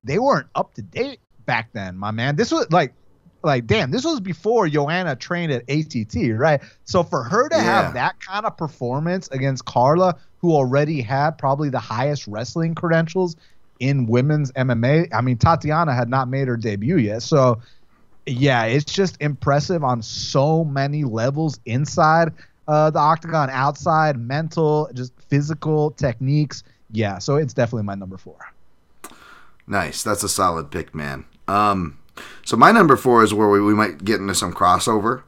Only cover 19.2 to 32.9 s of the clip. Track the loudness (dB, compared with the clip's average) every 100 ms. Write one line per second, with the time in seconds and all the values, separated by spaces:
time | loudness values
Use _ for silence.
19.2 | -4 -2 0 0 2 -2 0 -2 -6 -10
20.2 | -2 0 2 2 0 -2 -2 -2 -2 -2
21.2 | -2 0 -4 -4 -4 -4 -2 2 4 4
22.2 | 2 -2 -20 _ -2 2 2 4 2 2
23.2 | 0 -2 -2 0 -2 -2 0 2 2 -2
24.2 | -4 -4 -4 0 2 0 -2 -8 -12 _
25.2 | -2 -2 0 -4 -2 0 0 -2 -4 -2
26.2 | 0 0 0 -6 -20 _ _ -4 -4 -4
27.2 | -2 -2 -2 -2 -2 -2 -6 -8 -12 -16
28.2 | -20 -20 -20 _ -20 _ _ -20 -20 -20
29.2 | -20 -20 -20 -20 -4 -2 -2 -6 -4 -2
30.2 | -2 0 0 0 -6 -8 -8 -8 -8 -10
31.2 | -14 -16 -2 2 2 0 -4 -8 -20 -20
32.2 | -20 -16 -4 6 6 8 6